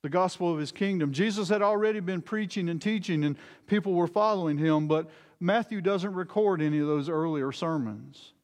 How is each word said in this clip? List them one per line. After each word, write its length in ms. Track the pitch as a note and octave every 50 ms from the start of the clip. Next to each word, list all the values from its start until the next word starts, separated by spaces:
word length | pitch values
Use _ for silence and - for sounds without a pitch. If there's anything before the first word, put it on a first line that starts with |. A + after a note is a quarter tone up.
| -
The 80 | D3
gospel 420 | C#3+ F3+ F#3 F3+ - - F3+ E3+ E3
of 60 | D3+
his 140 | D3+ C#3 -
kingdom. 400 | - G3+ G3 G3 F3+ D3+ C#3+ C3+
Jesus 360 | C3+ G3 A3+ G3+ G#3 G#3 E3+
had 120 | G#3 G#3
already 400 | G#3 G3+ G#3+ G#3 G#3+ G#3+ G#3+ G#3+
been 220 | F#3 F3 F#3+ F3 -
preaching 460 | - A3 G#3+ G#3+ F#3 - G#3 F3+ E3+
and 120 | E3+ D#3+
teaching, 440 | - G#3 A3 G#3+ F3+ - F3 D3+ D3
and 120 | D3 C#3+ - - - - - _
people 280 | - G3+ G#3 F3+ G3 F#3
were 120 | E3+ F3
following 520 | E3+ F3 G#3 G#3 A3 G#3+ F#3+ F3 D#3+ D3 D3
him, 280 | D#3 D#3+ D#3 D3+ D#3
but 240 | D3+ D#3 D#3 D#3+ D#3+ - - - - _ _
Matthew 400 | F3 F3 G3 A#3 A3 - A3+ G3+
doesn't 340 | E3+ F#3+ G3+ F#3+ E3+ G#3 F#3+
record 480 | F3+ F3+ E3+ - G#3+ G#3+ G3+ F#3+ E3 D#3
any 160 | D3+ D3+ D3+
of 80 | D3
those 220 | D3 D3+ D3 C#3 D3
earlier 420 | E3 D#3 D#3+ E3 D#3 D3 C3+ C3+
sermons. 840 | C3 - - E3 D#3+ D#3 B2+ A2 G#2 G#2 A#2+ C#3 C#3 - - - _ _